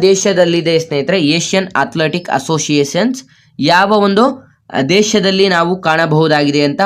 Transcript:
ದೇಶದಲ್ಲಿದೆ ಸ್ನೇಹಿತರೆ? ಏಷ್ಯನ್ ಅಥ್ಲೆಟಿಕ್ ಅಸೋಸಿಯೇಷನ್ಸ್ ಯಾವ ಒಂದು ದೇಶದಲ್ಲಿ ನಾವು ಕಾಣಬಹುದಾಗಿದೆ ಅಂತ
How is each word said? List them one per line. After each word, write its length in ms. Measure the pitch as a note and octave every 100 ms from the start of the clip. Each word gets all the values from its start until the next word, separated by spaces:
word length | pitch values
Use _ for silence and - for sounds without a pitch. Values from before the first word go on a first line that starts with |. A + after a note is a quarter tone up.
ದೇಶದಲ್ಲಿದೆ 800 | F#3 F#3+ G#3 F3+ F3 E3+ D#3+ E3
ಸ್ನೇಹಿತರೆ? 420 | D#3+ C#3+ C#3 F#3+
ಏಷ್ಯನ್ 460 | C#3+ E3 E3+ F#3+ F#3
ಅಥ್ಲೆಟಿಕ್ 640 | - C#3 E3 D#3 E3+ -
ಅಸೋಸಿಯೇಷನ್ಸ್ 920 | C3+ - D#3 D3+ D3 C#3+ E3+ A3+ B3+ - _ _ -
ಯಾವ 320 | C#3 E3+ G3
ಒಂದು 340 | G#3+ G3+ G3 B3+ C4 - _ - - C3+
ದೇಶದಲ್ಲಿ 600 | F#3 G#3+ G#3+ F#3+ F#3+ G3
ನಾವು 320 | F3 E3+ F#3
ಕಾಣಬಹುದಾಗಿದೆ 840 | E3 D#3 E3 D#3 D#3+ D3+ D3 D3
ಅಂತ 180 | D3 C#3+